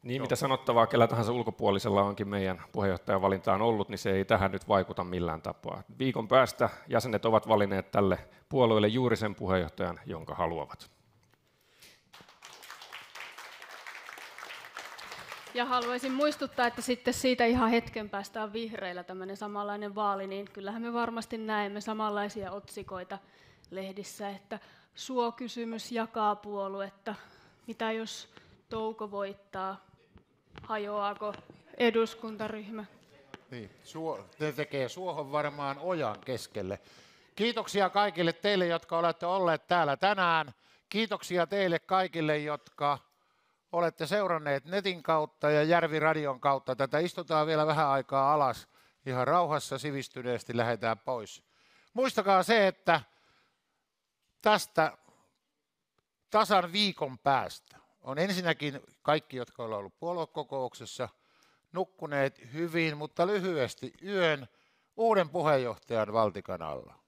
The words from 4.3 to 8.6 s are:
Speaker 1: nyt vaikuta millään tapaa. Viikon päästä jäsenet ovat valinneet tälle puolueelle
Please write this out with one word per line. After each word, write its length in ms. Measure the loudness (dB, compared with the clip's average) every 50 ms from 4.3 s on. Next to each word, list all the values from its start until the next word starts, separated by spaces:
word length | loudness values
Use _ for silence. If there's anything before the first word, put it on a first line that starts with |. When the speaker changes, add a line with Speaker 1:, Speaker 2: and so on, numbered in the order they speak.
| 4 4 4 2
Speaker 1:
nyt 160 | 0 -4 -2
vaikuta 360 | 2 2 2 2 0 -4 -6 -4
millään 380 | -4 -2 -2 -2 -2 -4 -4
tapaa. 420 | -6 -10 -10 _ -10 -10 -10 -10 -12 -18 -8 -2
Viikon 280 | -2 -2 -2 -2 0
päästä 420 | 4 6 6 6 4 2 0 0 0 0 -6 -8
jäsenet 380 | 0 0 0 0 2 -2 0 2
ovat 220 | 4 4 4 6
valinneet 440 | 6 4 4 4 2 0 -2 -4 0
tälle 280 | 2 4 4 4 2 0 -2 -14 -20 -20 _ _
puolueelle 380 | 2 4